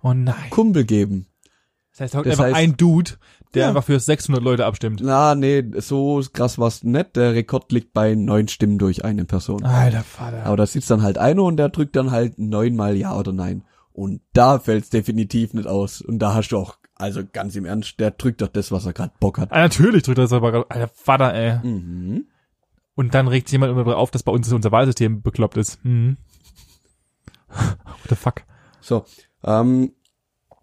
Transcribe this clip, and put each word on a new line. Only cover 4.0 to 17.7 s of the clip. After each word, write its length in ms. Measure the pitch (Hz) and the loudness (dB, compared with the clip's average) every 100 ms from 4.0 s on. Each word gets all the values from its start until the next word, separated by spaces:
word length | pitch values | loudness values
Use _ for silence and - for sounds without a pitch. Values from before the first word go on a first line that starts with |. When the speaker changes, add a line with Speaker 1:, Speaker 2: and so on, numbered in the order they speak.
Speaker 1:
sechshundert 420 | 131 156 - 131 | 2 -2 0 0
Leute 220 | 120 123 110 | 2 0 0
abstimmt. 340 | 107 113 107 | -2 -6 -4
Speaker 2:
Na, 300 | 127 135 151 | 0 2 4
nee, 300 | 143 135 139 120 - | 4 2 2 0 -8
so 440 | - 139 139 143 135 | -4 -2 0 -2 -4
krass 240 | - 123 - | -2 -2 0
war's 240 | 117 - | -2 -2
nicht. 320 | 113 127 - - | -2 0 0 0
Der 180 | 120 | 2
Rekord 380 | 117 110 131 - | 2 0 -4 0
liegt 220 | 120 - | -2 -2
bei 220 | - 107 110 | 0 2 2
neun 320 | 98 104 110 | 2 2 0
Stimmen 300 | - 104 104 | 0 0 2
durch 260 | 98 90 - | 0 0 -4
eine 180 | - | -4
Person. 400 | 85 95 - 101 | -2 -4 -4 -4
Speaker 1:
Alter 400 | 131 127 123 113 | 0 4 4 2
Vater. 420 | 113 - 120 117 110 | -6 -12 -12 -8 -2
Speaker 2:
Aber 120 | 101 | 0
da 80 | 104 | 0
sitzt 240 | 147 - | 0 0
dann 120 | 110 | 2
halt 140 | 104 95 | 2 2
einer 260 | 117 175 | 2 2
und 120 | 185 160 | 0 0
der 120 | 147 | -2
drückt 260 | - 147 139 | -2 -2 -2
dann 160 | 131 | -2
halt 260 | 123 117 - | -2 -2 -4
neunmal 600 | 107 107 117 117 104 101 | -4 -2 0 0 -2 -2
Ja 200 | 98 98 | -4 -4
oder 140 | 101 | -4
Nein. 320 | 95 180 95 - _ _ | -4 -6 -8 -12 _ _
Und 280 | - 98 - _ | -10 -8 -10 _
da 260 | 120 123 139 | 2 4 4
fällt's 300 | - 110 - | 0 -2 0
definitiv 640 | 117 104 110 107 117 113 | -4 -2 -4 -2 -2 -4
nicht 140 | 113 - | -6 -4
aus. 340 | 98 101 - | -4 -4 -8
Und 180 | - 113 | -8 -4
da 140 | 104 | 0
hast 160 | 107 107 | 0 0
du 80 | 110 | -4
auch, 180 | 92 - _ _ | -4 -12 _ _
also 260 | 98 98 98 | -8 -8 -10
ganz 240 | - 98 101 | -10 -10 -8
im 80 | |
Ernst, 340 | 87 | -6